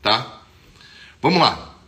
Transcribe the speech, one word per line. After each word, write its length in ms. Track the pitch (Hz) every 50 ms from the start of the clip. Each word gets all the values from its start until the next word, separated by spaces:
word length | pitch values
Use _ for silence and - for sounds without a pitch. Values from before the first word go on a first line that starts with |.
tá? 400 | - 104 107 117 127 - - - - _ - - _ - - - - - - - - - - _
Vamos 180 | - 147 180 175
lá. 380 | 156 120 - - - - - - -